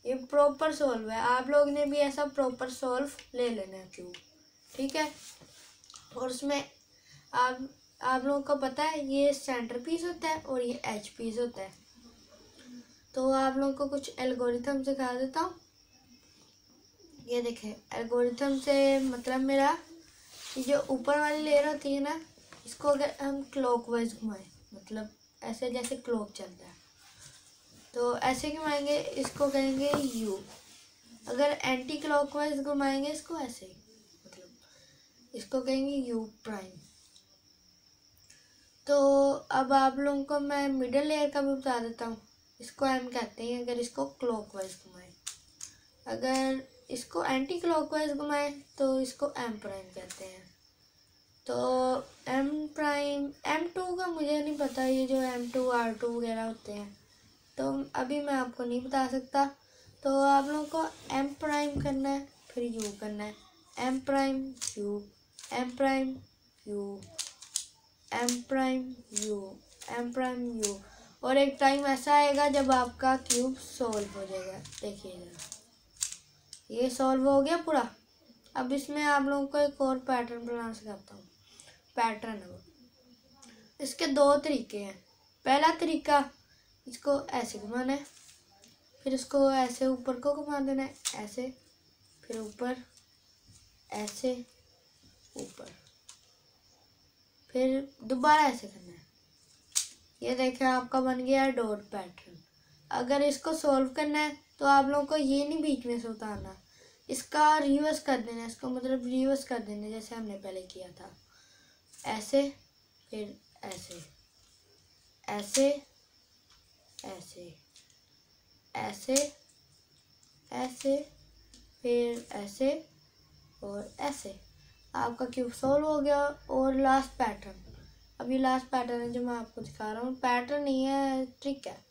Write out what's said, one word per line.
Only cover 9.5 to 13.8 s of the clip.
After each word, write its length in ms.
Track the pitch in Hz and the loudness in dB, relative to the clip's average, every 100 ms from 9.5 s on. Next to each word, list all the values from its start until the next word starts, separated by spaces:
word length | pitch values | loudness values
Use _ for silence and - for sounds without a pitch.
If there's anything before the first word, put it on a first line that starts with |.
| 254 233 240 | -4 -4 -6
पीस 240 | 240 330 | -4 -2
होता 240 | 339 349 330 | -2 -4 -2
है 120 | 320 | -4
और 220 | - 254 | -2 -2
ये 180 | 240 247 - | -2 -4 -6
एज 220 | 214 - | -6 -8
पीस 300 | - 226 220 | -8 -6 -2
होता 240 | 240 196 | -4 -4
है। 100 | 190 - - - 240 - - 605 - - 247 247 - - _ | -12 -14 -20 -20 -20 -20 -20 -20 -20 -20 -20 -20 -20 -20 _
तो 160 | - 262 | 0 2
आप 240 | 269 269 262 | 4 2 2
लोगों 160 | 277 | 0
को 120 | 269 | 0